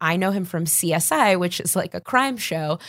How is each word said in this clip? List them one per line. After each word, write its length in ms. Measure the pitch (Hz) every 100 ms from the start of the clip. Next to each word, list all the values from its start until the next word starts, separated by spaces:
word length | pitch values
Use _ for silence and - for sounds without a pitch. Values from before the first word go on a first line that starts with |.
I 160 | 160 175
know 140 | 190
him 140 | 196
from 200 | 180 165
C 280 | 160 - 170
S 180 | 170 -
I, 240 | 311 214
which 240 | 185 175 -
is, 160 | -
like, 180 | 196 180
a 80 | 175
crime 360 | - 254 269 240
show, 420 | - 160 151 165